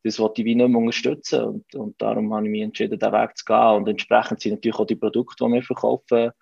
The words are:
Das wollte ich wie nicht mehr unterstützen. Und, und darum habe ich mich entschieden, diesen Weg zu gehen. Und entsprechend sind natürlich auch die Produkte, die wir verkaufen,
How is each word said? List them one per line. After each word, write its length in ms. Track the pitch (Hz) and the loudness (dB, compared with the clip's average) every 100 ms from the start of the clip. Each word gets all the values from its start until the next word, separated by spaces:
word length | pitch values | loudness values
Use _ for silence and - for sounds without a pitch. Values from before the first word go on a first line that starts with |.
Das 140 | 113 107 | -6 0
wollte 240 | 107 - | -2 0
ich 40 | 113 | 0
wie 100 | 117 | 2
nicht 140 | 123 | 4
mehr 100 | 120 | 4
unterstützen. 640 | 117 117 127 - - 143 | 2 0 -2 -4 -2 -2
Und, 320 | 110 107 - - | -2 -6 -12 -12
und 260 | 107 - | -12 -6
darum 320 | 110 110 107 | -4 -2 -2
habe 120 | 107 107 | -2 -2
ich 60 | |
mich 100 | 107 | -4
entschieden, 360 | 107 - 110 110 | -4 -4 -4 -2
diesen 140 | 107 | 0
Weg 260 | 107 113 - | 0 0 -4
zu 80 | - | 0
gehen. 300 | 113 113 104 | 4 6 4
Und 140 | 104 | 2
entsprechend 500 | 101 - 110 110 110 | -4 2 2 2 -4
sind 140 | 110 | -4
natürlich 260 | 104 113 110 | -4 -2 -2
auch 60 | 107 | -2
die 100 | 110 | -2
Produkte, 480 | 110 117 123 - | -2 -2 -4 -2
die 80 | 117 | 0
wir 120 | 120 | 0
verkaufen, 680 | 127 117 113 127 - 117 117 - | -2 -2 0 0 0 2 2 -4